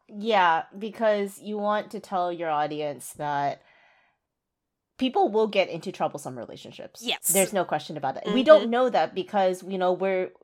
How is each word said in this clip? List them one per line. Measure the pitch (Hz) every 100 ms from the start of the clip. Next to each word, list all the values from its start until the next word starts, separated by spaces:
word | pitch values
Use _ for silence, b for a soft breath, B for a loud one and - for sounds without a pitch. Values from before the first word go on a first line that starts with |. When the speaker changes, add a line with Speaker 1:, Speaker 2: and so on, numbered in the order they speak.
| _
Speaker 1:
Yeah, | 208 214 208 180 165 - 196
because | 214 208 226 208 202 196
you | 202 208
want | 208 208 202
to | 202
tell | - 190 175
your | 175 165
audience | 151 151 151 151 131 -
that | - 147 143 143 - b b b b b b _ _ _ _ _ _ _ -
people | 254 277 359
will | 214 220
get | 208 175
into | 165 175
troublesome | - 160 147 143 127
relationships. | 107 - - - - -
Speaker 2:
Yes. | 233 160 -
Speaker 1:
There's | 190 185
no | 196 170
question | 196 - 156
about | 135 131
that. | -
We | 214
don't | 262 311
Speaker 2:
Mm-hmm. | 233
Speaker 1:
know | 233 254
that | 196 160 -
because, | 175 208 190 185
you | 180 190
know, | 180
we're, | 180 190 185 185 -